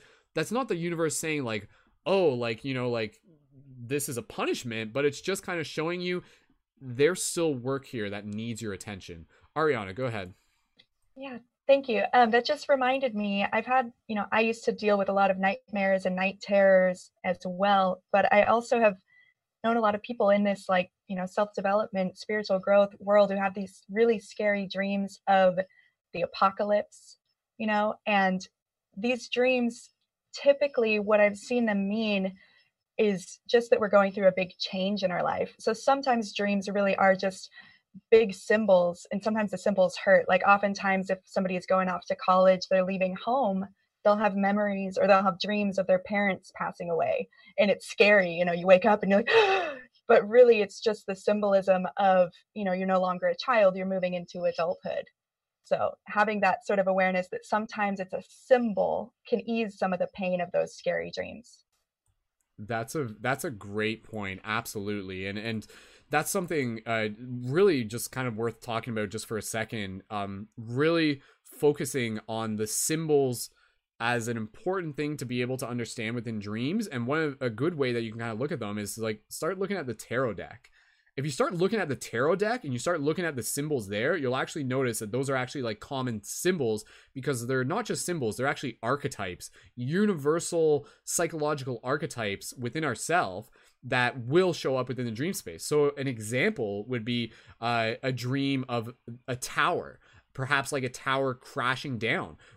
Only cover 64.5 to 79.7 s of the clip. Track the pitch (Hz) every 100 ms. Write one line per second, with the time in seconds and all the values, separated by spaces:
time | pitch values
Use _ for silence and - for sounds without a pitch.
64.5 | 110 - 110 101 104 95 92 98 101 113
65.5 | 110 - - - - _ 143 156 202 175
66.5 | 160 123 113 117 113 107 107 127 123 123
67.5 | 151 202 143 110 117 - 131 127 107 117
68.5 | 110 - 113 120 110 104 107 - 107 -
69.5 | 113 110 113 98 95 - 107 98 98 107
70.5 | - 113 123 156 170 156 135 - _ _
71.5 | - 147 147 143 139 117 107 - 113 110
72.5 | 107 107 - - 160 160 147 131 120 -
73.5 | _ _ _ _ - 117 120 113 117 107
74.5 | - 180 190 165 143 147 151 123 123 123
75.5 | 127 117 123 113 - 110 120 117 110 101
76.5 | 110 131 208 202 131 120 151 156 131 127
77.5 | 107 151 160 131 120 117 113 117 107 147
78.5 | 147 104 104 101 - 110 107 _ - 156
79.5 | 190 190